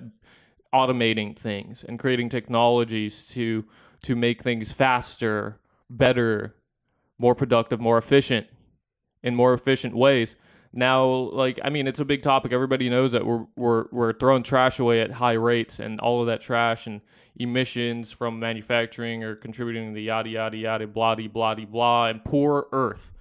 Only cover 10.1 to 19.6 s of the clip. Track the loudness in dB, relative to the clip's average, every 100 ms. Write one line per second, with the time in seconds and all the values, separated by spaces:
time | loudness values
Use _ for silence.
10.1 | 4 0 -6 _ _ _ -2 2 4 2
11.1 | 2 -2 -2 -2 -2 -4 -4 -4 -4 -2
12.1 | -2 2 2 2 -2 0 0 0 2 2
13.1 | 2 0 -2 -4 -4 0 2 0 -2 -2
14.1 | 2 4 4 4 2 2 2 2 2 0
15.1 | 0 0 2 2 0 -2 -8 -10 -4 -2
16.1 | 0 0 -4 -2 0 0 -2 -6 -14 -16
17.1 | _ _ -10 -4 -2 -2 -2 -4 -4 -10
18.1 | -8 -8 -6 -6 -6 -2 -2 -2 -6 -8
19.1 | -8 -8 -10 -12 -10